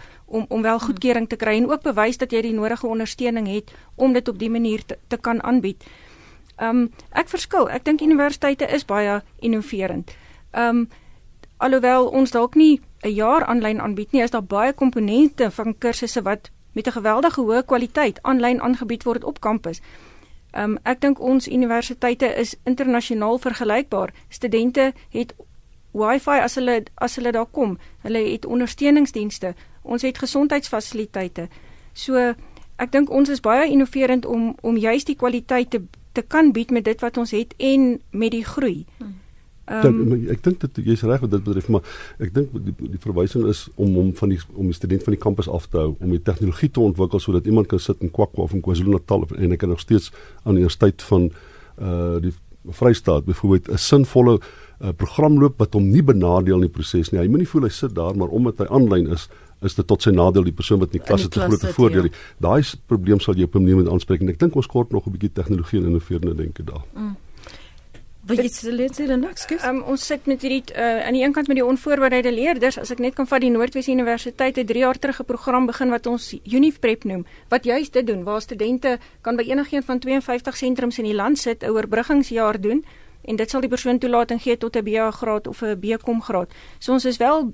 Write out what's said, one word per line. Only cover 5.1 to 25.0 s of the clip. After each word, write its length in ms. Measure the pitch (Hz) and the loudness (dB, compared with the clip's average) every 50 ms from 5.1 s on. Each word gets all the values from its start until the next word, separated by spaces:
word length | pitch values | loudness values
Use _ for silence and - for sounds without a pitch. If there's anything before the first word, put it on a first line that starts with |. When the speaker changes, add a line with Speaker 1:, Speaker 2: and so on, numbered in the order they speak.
| 247 | -8
Speaker 1:
kan 260 | 226 - 233 233 226 - | -6 -4 -4 -4 -2 0
aanbied. 420 | - 254 254 185 196 196 - - - - - - - - - - - - - - - - | 0 2 2 2 0 -4 -8 -14 -20 -20 -20 -20 -20 -20 -20 -20 -20 -20 -20 -20 -20 -10
Ehm, 300 | - 220 226 233 247 240 233 - - - - - | -6 -4 0 0 0 0 -2 -4 -10 -18 -8 -4
ek 160 | 262 349 - | -4 -4 -4
verskil. 400 | - 349 - - - 370 277 - | -4 -8 -6 -2 0 0 0 0
Ek 140 | - 254 - | -2 -4 -2
dink 160 | 302 311 302 | 0 0 2
universiteite 640 | 302 311 320 285 285 285 285 - - 277 277 - 285 - | 4 4 4 4 2 0 -2 -2 -2 -2 -2 -2 -2 -2
is 160 | - 294 - | -2 -2 -2
baie 380 | - 202 208 208 202 202 208 - - - - | -2 -2 0 0 0 -2 -4 -6 -10 -14 -6
innoverend. 720 | - 233 220 220 208 - 233 190 190 185 - 175 175 - - - - - - - - - | -4 -2 -2 -2 -4 -6 -6 -6 -6 -4 -6 -8 -10 -12 -16 -20 -20 -20 -20 -20 -20 -10
Ehm, 340 | - 226 233 233 233 240 233 226 - - - - - - - - - - - - _ | -4 -2 0 0 0 0 -2 -4 -8 -14 -20 -20 -20 -20 -20 -20 -20 -20 -20 -20 _
alhoewel 500 | - - 262 262 262 240 247 254 254 254 | -4 0 2 2 4 4 4 4 4 4
ons 240 | - - 262 269 247 | 2 2 2 2 2
dalk 240 | - 233 233 247 - | 2 0 0 2 6
nie 260 | 311 311 311 294 247 - - - - - | 6 8 8 6 6 2 -6 -14 -8 -6
'n 40 | 214 208 | -4 -2
jaar 300 | 208 214 233 285 330 - | 0 2 2 4 2 2
aanlyn 360 | - 233 240 220 214 220 208 | 2 0 0 0 -2 -2 -4
aanbied 320 | - 214 202 202 208 - - | -4 -6 -6 -6 -4 0 0
nie, 100 | 269 233 | 2 2
is 80 | 240 | 2
daar 140 | - 226 196 | 0 -4 -4
baie 280 | - 202 202 226 262 277 | -2 0 0 2 0 2
komponente 760 | - 277 262 247 247 214 202 214 254 311 285 - - 240 208 | 2 0 0 2 0 0 2 4 4 4 4 4 2 -2 -2
van 240 | - - 214 226 214 - | -2 -4 -6 -6 -4 -4
kursusse 440 | - 233 233 - 247 220 - 233 190 | -2 -4 -2 -4 -6 -6 -4 -4 -2
wat 280 | 196 208 208 - - - - - - - | -2 -4 -4 -6 -12 -20 -20 -18 -10 -8
met 140 | 220 208 | -6 -4
'n 40 | 254 - | -4 -4
geweldige 480 | 240 196 214 214 247 285 339 - 285 | -2 0 0 2 2 2 2 0 0
hoë 240 | 247 214 226 254 254 | 0 0 0 0 0
kwaliteit 520 | - 269 240 247 226 - 302 294 220 202 - - | 0 0 0 0 0 0 0 0 0 -2 -2 -2
aanlyn 380 | - 269 254 240 240 254 - | 0 0 2 2 2 0 0
aangebied 420 | - 240 254 240 247 214 240 233 - | 0 -2 -2 -2 -4 -6 -6 -4 -4
word 220 | 240 233 240 - | -4 -4 -4 -4
op 160 | - 285 - | -8 -10 -6
kampus. 400 | - 220 220 226 - 165 170 - - - - - - - - - - - - - - - - | -4 -2 -2 -2 -4 -8 -10 -10 -14 -20 -20 -20 -20 -20 -20 -20 -20 -20 -20 -20 -20 -12 -8
Ehm, 220 | - 208 214 214 - - | -6 -4 -4 -4 -4 -2
ek 160 | 240 254 247 | -4 -2 0
dink 200 | 277 285 277 - | 0 0 0 0
ons 280 | - 247 269 262 - - | 0 2 2 2 0 0
universiteite 800 | - 247 254 233 233 233 233 - 247 - - 240 240 - 269 233 - | 0 0 0 0 0 -2 -4 -4 -6 -4 -2 -2 0 0 0 0 0
is 200 | - 233 - - - - | -2 -4 -4 -6 -6 -4
internasionaal 760 | 254 254 247 277 254 240 240 233 - 240 214 208 220 240 247 | -4 -2 -2 0 0 0 0 0 -2 -4 -2 -2 0 -2 -2
vergelykbaar. 720 | - 254 226 - 247 214 208 247 285 - 214 190 185 - - - - - | -2 -4 -4 -4 -2 0 0 0 -2 -2 -2 -4 -4 -4 -8 -12 -20 -20
Studente 640 | - - - 233 214 226 226 254 247 285 262 269 262 - | -10 -8 -4 -2 0 0 0 2 2 2 2 0 0 -6